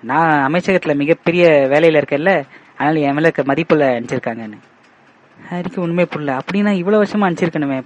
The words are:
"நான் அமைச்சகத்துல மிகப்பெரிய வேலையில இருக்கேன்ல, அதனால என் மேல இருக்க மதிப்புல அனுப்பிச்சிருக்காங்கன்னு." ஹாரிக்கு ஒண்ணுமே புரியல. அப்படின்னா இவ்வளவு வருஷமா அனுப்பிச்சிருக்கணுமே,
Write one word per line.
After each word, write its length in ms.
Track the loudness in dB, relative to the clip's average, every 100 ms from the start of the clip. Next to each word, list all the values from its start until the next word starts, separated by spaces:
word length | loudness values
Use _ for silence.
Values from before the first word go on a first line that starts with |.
"நான் 520 | -4 0 2 2 2
அமைச்சகத்துல 420 | 0 0 0 0 -2
மிகப்பெரிய 720 | 0 0 0 2 4 4 4
வேலையில 340 | 4 4 4
இருக்கேன்ல, 400 | 0 -2 0 -2 -4 -14 -18 -6
அதனால 220 | -2 0
என் 140 | 0
மேல 140 | 0 0
இருக்க 260 | 0 0
மதிப்புல 260 | -2 0 2
அனுப்பிச்சிருக்காங்கன்னு." 800 | 2 0 -4 -6 -6 -8 -12 -16 -20 _ _ _ _ _ _ _ -12
ஹாரிக்கு 320 | -10 -8 -6
ஒண்ணுமே 240 | -4 -2 -2
புரியல. 320 | -4 -6 -6
அப்படின்னா 320 | -4 -2 0
இவ்வளவு 340 | 0 0 2
வருஷமா 180 | 2 0
அனுப்பிச்சிருக்கணுமே, 600 | 0 0 -2 -2 -4 -4